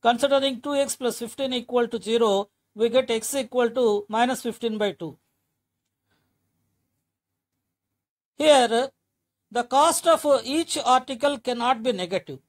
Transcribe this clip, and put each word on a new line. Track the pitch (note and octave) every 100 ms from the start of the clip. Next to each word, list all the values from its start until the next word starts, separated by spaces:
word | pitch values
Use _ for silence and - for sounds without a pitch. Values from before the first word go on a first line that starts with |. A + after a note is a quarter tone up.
Considering | A#3 A#3+ C#4 C#4 C4+ B3+
two | C#4+
x | C#4+ C#4 -
plus | B3 A#3
fifteen | A#3 - C4+
equal | B3 A#3+ A#3+ A#3+
to | A#3
zero, | F#3 A3+ A3+ G3 G3+ _ _
we | G#3 A3+
get | A#3+ B3+
x | A3+ A3
equal | C#4 B3 B3 A#3
to | A#3 A#3+ G#3 G#3
minus | A3 B3 B3+
fifteen | A#3+ G#3+ A#3 G#3+
by | G#3
two. | F3 E3 - _ _ _ _ _ _ _ _ _ _ _ _ _ _ _ _ _ _ _ _ _ _ _ _ _ _ _ _ _ _ _ _
Here, | D#4 C#4 A#3 A#3 C4+ _ _ _ _ _ _
the | A#3
cost | A#3+ C4+ D#4 E4 E4+
of | D#4+ D4 C4
each | A#3 D4+ E4 D#4
article | B3 B3+ B3+ B3+ C#4+ C#4
cannot | B3 A#3+ A#3+ B3+
be | A#3
negative. | G3+ F3+ F#3 - C3